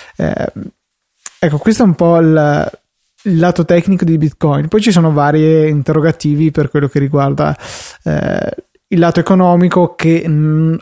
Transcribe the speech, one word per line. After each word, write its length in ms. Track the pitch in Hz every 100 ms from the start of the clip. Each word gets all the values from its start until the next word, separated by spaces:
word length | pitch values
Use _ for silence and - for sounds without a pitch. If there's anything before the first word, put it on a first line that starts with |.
| - -
Eh, 360 | 80 - - - - - _ _ _ _ - -
ecco, 180 | 165 147
questo 260 | 226 214
è 20 | 214
un 100 | 160
po' 220 | 170 170
il, 520 | 160 156 147 147 - - _ _ _ _
il 140 | 208 165
lato 280 | 175 175 165
tecnico 400 | 175 180 185 170
di 120 | 160
Bitcoin. 520 | 151 - 156 143 156
Poi 120 | 214
ci 120 | 214
sono 180 | 175 160
vari 560 | 147 143 156 156 160 156
interrogativi 840 | 147 139 156 160 156 147 147 160
per 180 | 151 139
quello 180 | 147 139
che 120 | 143
riguarda, 580 | 139 147 139 139 151 147 - - - -
eh, 460 | 170 - - 50 50 - - _ -
il 60 | 170
lato 220 | 170 175
economico 760 | 160 185 180 175 180 180 175 -
che, 280 | 165 165 165
mm, 500 | 151 156 156 160 165